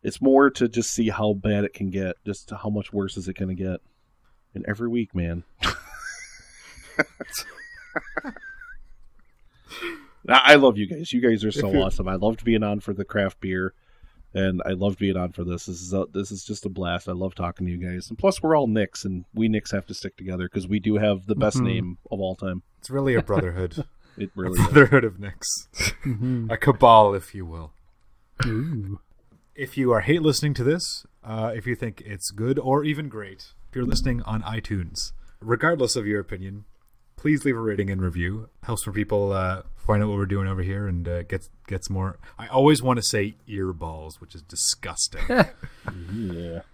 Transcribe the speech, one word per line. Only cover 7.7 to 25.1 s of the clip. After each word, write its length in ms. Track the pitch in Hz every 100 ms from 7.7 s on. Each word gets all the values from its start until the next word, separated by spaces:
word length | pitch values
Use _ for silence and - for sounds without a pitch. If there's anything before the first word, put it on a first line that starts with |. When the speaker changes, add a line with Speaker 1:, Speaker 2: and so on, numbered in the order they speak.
| - - - - -
Speaker 1:
I, 80 | - - 1077 1077 1077 1077 - - - - - _ - _ - - 349 320 285 _ -
I, 240 | 127 127
I 20 | 147
love 200 | 135 104
you 100 | 98
guys. 240 | 160 170
You 80 | 123
guys 240 | 120 110
are 60 | 107
so 160 | - 104
Speaker 2:
If 60 |
you 80 | 98
Speaker 1:
awesome. 240 | 95 - 92
I 60 | 92
loved 280 | 104 113
being 180 | 117 113
on 180 | 104 101
for 120 | 104
the 120 | 98
craft 360 | 98 104 95 -
beer, 340 | 92 92 92 _ _ _ - _ -
and 260 | 95 95 90 -
I 40 |
loved 280 | 92 101 92
being 180 | 98 92
on 160 | 90
for 100 | -
this. 220 | 87 85 -
This 140 | 87
is 120 | 90
a, 120 | 95 80
this 180 | 95 98
is 140 | 101
just 220 | - 104 101
a 20 |
blast. 400 | 95 87 87 -
I 40 |
love 220 | 90 95
talking 320 | - 87 - 90
to 60 |
you 60 | 87
guys. 300 | 90 90 -
And 100 | -
plus, 240 | 196 185
we're 140 | 160 156
all 100 | 123
Nicks, 360 | 110 101 -
and 200 | 98 90 -
we 140 | 110 110
Nicks 220 | 110 -
have 140 | 101 -
to 80 |
stick 220 | 92 95 -
together 320 | 92 90 90
'cause 200 | 101 90
we 100 | 101
do 160 | 98 104
have 300 | 107 98 95
the 80 |
best 220 | 107 107 127
Speaker 3:
Mm-hmm. 100 | 120
Speaker 1:
name 320 | 92 90 90 -
of 100 | 98
all 140 | 95 92
time. 260 | 95 92 _ _
Speaker 2:
It's 120 | -
really 240 | 135 135
a 80 | 120
brotherhood. 640 | - 95 92 87 92 - -
Speaker 1:
<laughs> 40 | - _ -
It 100 | 98 -
Speaker 2:
A 40 |
Speaker 1:
really 200 | 92 90
is. 60 | 101
Speaker 2:
brotherhood 380 | 139 135 139
of 140 | 113